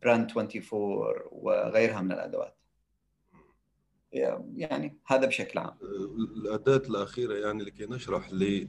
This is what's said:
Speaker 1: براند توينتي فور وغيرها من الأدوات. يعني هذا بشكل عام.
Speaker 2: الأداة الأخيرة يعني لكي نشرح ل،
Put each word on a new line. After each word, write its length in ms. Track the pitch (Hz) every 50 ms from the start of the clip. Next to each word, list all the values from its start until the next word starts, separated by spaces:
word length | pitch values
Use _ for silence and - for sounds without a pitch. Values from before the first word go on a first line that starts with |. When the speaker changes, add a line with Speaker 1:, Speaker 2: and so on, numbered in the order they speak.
Speaker 1:
براند 260 | - 120 117 117 110
توينتي 340 | - - 117 107 107 - 104
فور 640 | - - 113 104 104 101 98 104 - 55 - - - -
وغيرها 720 | - - - 95 98 101 101 - - - 120 110 110 101
من 100 | 92 92
الأدوات. 460 | 90 - - - - - - - - _ _ _ _ _ _ _ _ _ _ _ _ _ _ _ _ - - _ _ _ _ _ _ _ _ _ _ _ _ _ - 131 135 120 - - - - -
يعني 420 | - 165 156 135 143 151 143 - - _
هذا 200 | - 135 131 131
بشكل 340 | 135 - - - - - 92
عام. 180 | - - - - - 98 101 95 98 98 104 113 110 98 110
Speaker 2:
الأداة 440 | 110 107 104 107 107 - 135 135 131 135 -
الأخيرة 440 | 110 98 101 - - 123 107 104 104
يعني 300 | 101 104 104 107 107 101
لكي 220 | 101 - - 107
نشرح 480 | 107 123 - - 101 95 90 - - 95
ل، 340 | 92 95 101 101 95 -